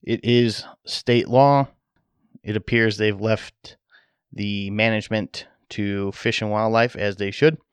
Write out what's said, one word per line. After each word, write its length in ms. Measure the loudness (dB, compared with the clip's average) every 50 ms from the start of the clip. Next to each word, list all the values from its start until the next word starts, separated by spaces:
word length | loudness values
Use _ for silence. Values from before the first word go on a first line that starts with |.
it 200 | -4 -4 -4 -2 0
is 400 | 2 4 4 4 4 0 -4 -10 -14 -20 _ _
state 420 | -12 -12 -8 0 2 2 2 2 2
law. 400 | 4 6 6 6 6 4 2 0 _ _ _ _ _ _ _ _ _ _ _ _ _ -18
It 140 | _ -4 -4
appears 420 | -4 -4 0 2 2 2 2 2 2
they've 220 | 0 0 0 0
left 580 | 0 -2 -2 -2 -2 -12 _ _ _ -20 -20 _ _ _ _ _ _ _ _ _ _ _ -10
the 380 | -8 -6 -4 -4 -4 -6 -6
management 760 | 0 2 2 2 2 0 -2 -2 -4 -4 -4 -4 -8 -14 -16 _ _ _ _ _
to 420 | -8 -6 -4 -4 -4 -4 -4 -6 -6
Fish 280 | -4 -4 -4 -2 -2
and 80 | -4 -2
Wildlife, 460 | -2 0 0 0 2 2 2 0 -2
as 220 | -4 -4 -4 -4 -4
they 140 | -6 -6
should. 260 | -2 2 2 2 2 0 _ _